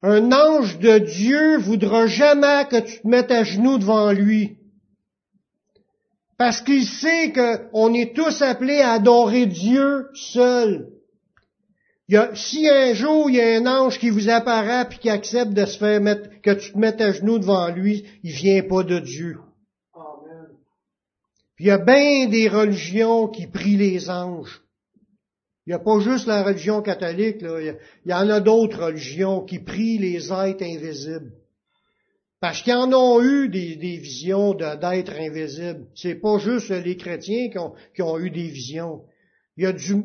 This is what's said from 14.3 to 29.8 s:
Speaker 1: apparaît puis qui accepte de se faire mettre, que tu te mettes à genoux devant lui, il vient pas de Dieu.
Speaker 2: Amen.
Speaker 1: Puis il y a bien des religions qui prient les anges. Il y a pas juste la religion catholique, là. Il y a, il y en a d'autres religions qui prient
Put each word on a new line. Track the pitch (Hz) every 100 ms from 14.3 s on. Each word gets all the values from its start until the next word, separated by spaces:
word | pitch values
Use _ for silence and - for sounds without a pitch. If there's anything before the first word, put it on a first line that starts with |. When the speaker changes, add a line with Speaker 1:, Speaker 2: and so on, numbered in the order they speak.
Speaker 1:
apparaît | 233 233 233 208 247 240
puis | -
qui | 226
accepte | 208 208 233 240
de | 202 196
se | -
faire | 208 208
mettre, | 208 202 - -
que | -
tu | 196 -
te | 196
mettes | 220 220
à | 214
genoux | 190 196 226
devant | 190 196 175
lui, | 175 196 208 - -
il | 170
vient | 135 180 196
pas | 190 185
de | 180 175
Dieu. | 135 131 170 156 - _ _ _ _
Speaker 2:
Amen. | 165 156 147 151 165 165 139 _ _ _ _ _ _ _ _ _ _
Speaker 1:
Puis | 180
il |
y |
a | 196
bien | 175 262 285 285 254
des | 220 220
religions | 202 214 196 156 196 220 226 220
qui | 220 175
prient | - 202 202
les | 202 180 175
anges. | 180 180 175 135 - _ _ _ _ _ _ _ _ _ _ -
Il |
y |
a | 170
pas | 185 214
juste | 202 254 233
la | 208
religion | 196 190 160 214
catholique, | 208 180 180 175 220 214
là. | 170 160
Il | 156
y |
a, | - - _ 170
il |
y |
en | 180 202
a | 214
d'autres | 196 226 220 - 165
religions | 156 131 147 190 190
qui | 190 175
prient | - 185